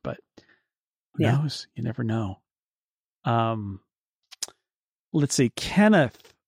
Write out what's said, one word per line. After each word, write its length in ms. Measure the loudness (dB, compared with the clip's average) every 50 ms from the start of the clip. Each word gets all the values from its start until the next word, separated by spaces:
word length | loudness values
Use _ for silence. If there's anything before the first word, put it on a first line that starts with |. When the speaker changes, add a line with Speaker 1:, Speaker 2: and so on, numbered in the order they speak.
| -10
Speaker 1:
but 140 | -10 -10 -12 -14 _ _ -20 -20 _ _ _ _ _ _ _ _ _ _ _ _ _ -4
who 100 | 0 2
Speaker 2:
Yeah. 140 | 2 2 0
Speaker 1:
knows? 280 | 0 -4 -6 -10 -14 -14 _
You 80 | -8
never 220 | -8 -6 -6 -4 -4
know. 360 | -4 -4 -4 -4 -6 -8 -12 _ _ _ _ _ _ _ _ _ _ _ _ _ _ _ _ -4
Um, 560 | -2 0 0 0 -2 -2 -4 -6 -8 -10 -12 _ _ _ _ _ _ _ _ _ _ -18 -14 -14 -16 -16 _ _ _ _ _ _ _ _ _ _ _ -2
let's 200 | 0 0 0 2
see. 160 | 0 0 0 -2
Kenneth 800 | -6 -8 -2 2 4 6 6 6 6 4 2 -2 -10 -20 -20 _ _ _